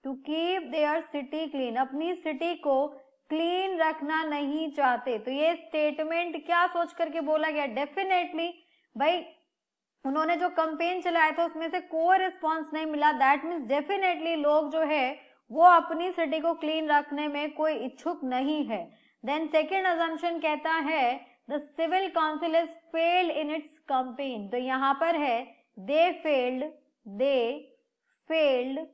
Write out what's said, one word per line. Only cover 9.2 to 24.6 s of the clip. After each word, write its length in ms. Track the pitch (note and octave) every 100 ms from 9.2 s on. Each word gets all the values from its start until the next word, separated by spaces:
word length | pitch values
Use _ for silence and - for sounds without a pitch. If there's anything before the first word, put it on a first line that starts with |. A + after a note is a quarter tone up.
| - - _ _ _ _ _ _ C4+
उन्होंने 300 | C#4+ D#4+ E4+
जो 140 | F4+
कैंपेन 520 | F4 D#4+ D4+ E4+ F#4
चलाया 300 | F4+ E4 D#4
था 140 | D#4 E4+
उसमें 240 | D#4+ E4
से 100 | F4+
कोई 380 | E4 D#4+ E4 F#4+
रिस्पॉन्स 560 | F#4 F#4 D#4 D#4+ D4+
नहीं 120 | D4+ D#4+
मिला, 260 | D4+ D4
that 320 | C4+ C4+ C#4+ D4+
means 220 | E4+ A3+
definitely 640 | C#4 C#4+ G4 F#4+ E4+ D#4+ E4
लोग 340 | D4 D4+ D4+
जो 100 | D#4
है 380 | D#4 D4+ B3+ D4 - _ _
वो 120 | B3
अपनी 480 | F4 E4+ E4 D#4+ F4+
सिटी 280 | F4+ D#4+ D#4
को 140 | D#4+
क्लीन 340 | E4 D4+ D#4+ D#4
रखने 380 | D4 D4 C#4+ D4+
में 260 | C#4+ D4+
कोई 200 | D4 D#4
इच्छुक 500 | C#4+ B3 - D#4+ E4+
नहीं 400 | C4 B3+ C#4 D4+ A#3+
है। 140 | G#3+ E3+ _ _ _
Then 240 | A#3+ D4 D#4+
second 360 | D#4 D#4 F#4+ F#4
assumption 500 | E4+ E4 D#4+ E4+ E4+
कहता 300 | D#4 D4 D#4+ E4 D4
है 360 | D#4 A#3+ C4+ - _ -
the 80 | C#4+ D4 -
civil 260 | E4 F#4 G4 C#4+
council 380 | C#4+ D4+ E4 D#4+
has 100 | E4 E4 _ E4
failed 400 | E4 F4+ F4 D#4
in 100 | D4+ D#4
its 180 | D4+ - -
campaign। 580 | C4+ B3+ A#3+ C#4 A#3 G3+
तो 60 |
यहाँ 360 | B3